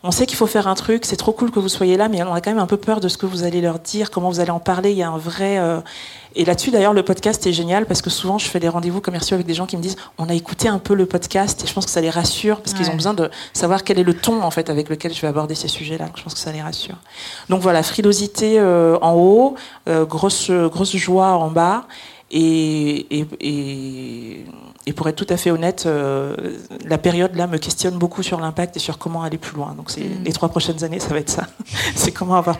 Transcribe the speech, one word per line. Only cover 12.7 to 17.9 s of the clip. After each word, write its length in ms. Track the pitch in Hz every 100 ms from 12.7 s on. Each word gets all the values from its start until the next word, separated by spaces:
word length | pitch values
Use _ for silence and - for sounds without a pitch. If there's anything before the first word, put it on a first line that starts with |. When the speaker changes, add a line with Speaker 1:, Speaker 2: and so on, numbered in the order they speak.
Speaker 1:
qu'ils 120 | 196 180
Speaker 2:
Ouais. 40 |
Speaker 1:
ont 40 | 165
besoin 160 | 180
de 180 | 208 160 - -
savoir 320 | - 170 190 -
quel 120 | 185
est 60 |
le 100 | 180
ton, 280 | 170 - 226
en 80 | 175
fait, 180 | 165 160
avec 200 | 147 151
lequel 240 | 151 170
je 80 | 165
vais 60 | 156
aborder 260 | 147 151 160
ces 140 | 151
sujets-là. 380 | - 151 160 160
Donc, 100 | 170
je 60 |
pense 100 | 170
que 60 | 156
ça 100 | -
les 100 | 156
rassure. 340 | 156 160 - 180 - - - - -
Donc 140 | 185
voilà, 200 | 185 254
frilosité, 800 | -